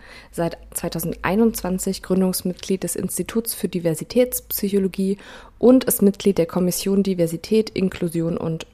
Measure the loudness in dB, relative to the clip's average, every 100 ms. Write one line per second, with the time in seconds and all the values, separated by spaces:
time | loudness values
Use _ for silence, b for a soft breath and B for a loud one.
0 | B B B -4 -4 -4 -10 -8 -6 -4
1 | -6 -4 0 4 4 2 -2 -4 -4 -4
2 | 0 2 2 0 -4 -6 -4 -4 -4 -4
3 | -4 -4 -4 -4 -4 -4 -4 -2 -2 -2
4 | -2 0 0 -2 -8 -4 0 0 0 0
5 | -2 -2 B B B 2 6 6 4 2
6 | 2 4 2 2 2 0 0 0 0 2
7 | 2 2 0 -2 0 2 2 0 -2 -2
8 | -4 -2 -2 -2 -4 -6 -8